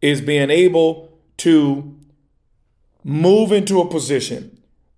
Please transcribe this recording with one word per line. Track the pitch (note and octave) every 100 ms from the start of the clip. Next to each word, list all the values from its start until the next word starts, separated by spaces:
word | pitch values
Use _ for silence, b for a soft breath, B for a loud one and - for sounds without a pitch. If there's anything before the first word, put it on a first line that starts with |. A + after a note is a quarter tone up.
is | C#3+ C#3+
being | C#3+ D3 C#3
able | D#3+ F3+ E3 D#3+ D#3+ - _ _ -
to | E3+ D#3 C#3+ C#3 C#3+ C#3+ _ _ _ _ _ _ _ _ _ _
move | - D3+ F3 G#3+ G#3+
into | G#3 G3+ F#3+
a | F3
position | E3 B2 C#3 - B2 - - _ _ _